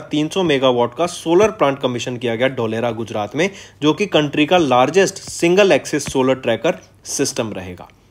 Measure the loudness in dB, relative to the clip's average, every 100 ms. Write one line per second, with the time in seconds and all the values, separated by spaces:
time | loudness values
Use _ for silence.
0 | 0 -2 -2 0 0 2 2 2 0 -2
1 | -4 -4 0 4 2 2 0 0 -4 -4
2 | -6 -6 -4 -2 -2 -2 -4 -2 -4 -4
3 | -6 -6 -4 -2 -4 -6 -20 -2 0 0
4 | 0 0 0 0 2 2 4 4 4 4
5 | 2 -2 -12 -2 2 4 4 4 0 -6
6 | -2 0 0 0 -2 -2 -2 -4 -10 _
7 | -8 -4 -4 -4 -6 -8 -12 -16 -20 _
8 | _